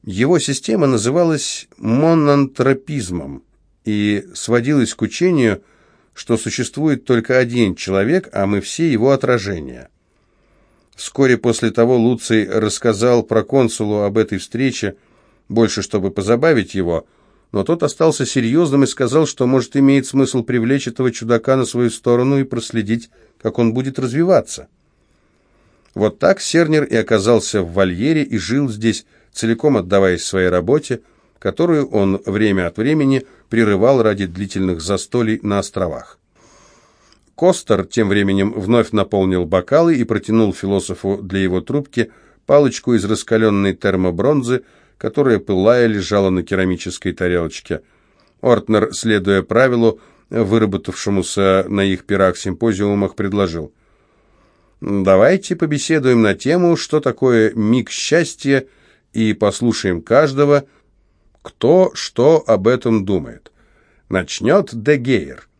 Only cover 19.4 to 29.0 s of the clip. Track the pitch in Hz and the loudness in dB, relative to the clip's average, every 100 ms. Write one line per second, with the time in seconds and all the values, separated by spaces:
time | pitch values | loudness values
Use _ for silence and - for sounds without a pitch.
19.4 | 127 131 127 139 139 139 135 139 131 131 | 0 0 0 2 4 4 0 0 0 0
20.4 | 113 123 113 139 127 117 127 - 113 117 | -2 -2 0 -2 -4 -4 -4 -4 -2 0
21.4 | 123 135 123 120 120 117 123 120 131 139 | 2 0 0 -2 -2 -2 0 2 2 0
22.4 | 135 120 110 113 104 117 - _ _ _ | -2 -6 -6 -6 -4 -4 -6 _ _ _
23.4 | 110 117 117 120 131 135 131 135 170 165 | -6 0 0 0 -4 -4 -4 -2 2 2
24.4 | - - - _ _ _ _ _ _ _ | 0 -16 -18 _ _ _ _ _ _ _
25.4 | _ _ _ _ _ - 107 - - - | _ _ _ _ _ -2 -2 2 0 0
26.4 | - 160 160 156 143 113 110 110 101 117 | 0 0 2 0 0 -2 2 0 4 2
27.4 | - 104 85 87 95 90 131 156 143 110 | 2 -4 -2 0 0 0 0 0 -2 -4
28.4 | 85 131 139 107 113 - | -2 -2 -2 -2 -2 -2